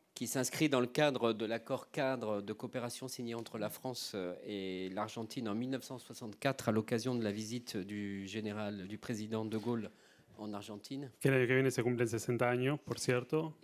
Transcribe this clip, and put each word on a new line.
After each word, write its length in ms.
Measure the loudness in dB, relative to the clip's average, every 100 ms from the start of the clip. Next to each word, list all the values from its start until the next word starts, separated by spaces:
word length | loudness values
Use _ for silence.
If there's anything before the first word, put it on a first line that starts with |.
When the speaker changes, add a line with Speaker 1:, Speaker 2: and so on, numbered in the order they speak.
| _
Speaker 1:
Qui 140 | -8 -2
s'inscrit 400 | 0 0 4 4
dans 120 | 6
le 60 | 4
cadre 460 | 6 6 6 4
de 120 | 2
l'accord 460 | 0 -2 -2 -4 -4
cadre 500 | -2 0 0 0 -2
de 120 | -2
coopération 560 | -6 -6 -4 -6 -6 -8
signé 260 | -6 -6
entre 240 | -6 -6 -4
la 100 | -4
France, 440 | -4 -6 -6 -4
euh, 220 | -4 -4 -6 -6
et 440 | -4 -4 -4 -4
l'Argentine 580 | -4 -4 -4 -6 -4 -2
en 80 | 0
mille 140 | -2
neuf 120 | -4
cent 160 | -6 -10
soixante-quatre 680 | -12 -12 -10 -2 0 0 2
à 40 |
l'occasion 440 | 2 4 0 2 0
de 80 |
la 80 | 0
visite 440 | 0 -2 -6 -4 -6
du 520 | -4 -4 -4 -4 -6
général, 580 | -4 -4 -2 -4 -4 -6
du 100 | -8
président 480 | -4 -4 -2 -2
de 120 | 0 -2
Gaulle 320 | 0 0 -2 -10 -20 -20 _ -10
en 160 | -8
Argentine. 560 | -6 -8 -10 -8 -8 -8 0
Speaker 2:
Que 80 | 4
el 60 |
año 120 | 6 6
que 80 |
viene 160 | 6 4
se 120 | 4
cumplen 260 | 2 4 2
sesenta 420 | 2 2 2 4
años, 280 | 4 2 0
por 180 | -2 -2
cierto. 560 | 2 2 2 0 0 -6